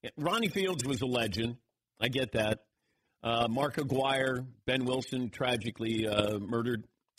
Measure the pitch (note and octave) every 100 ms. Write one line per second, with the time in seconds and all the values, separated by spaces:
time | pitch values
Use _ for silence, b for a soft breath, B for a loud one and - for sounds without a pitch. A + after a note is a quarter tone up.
0 | A#2 - D3+ A3 G#3+ G3 F#3 E3 B2+ B2+
1 | C3 B2 A2 G2+ A2+ A#2+ _ _ _ -
2 | A#2 C3 A#2+ A2+ G#2+ A2 _ _ _ _
3 | _ _ A#2 A#2 A#2 A#2+ C#3+ - C3+ C3
4 | C3+ C3+ C3 B2+ B2+ - - C3 B2+ C3
5 | - C3 A#2+ - B2+ A#2+ A2 - A2+ A2
6 | A2 G#2 G#2 G#2 G2+ A#2 A#2+ A2+ A2+ _
7 | _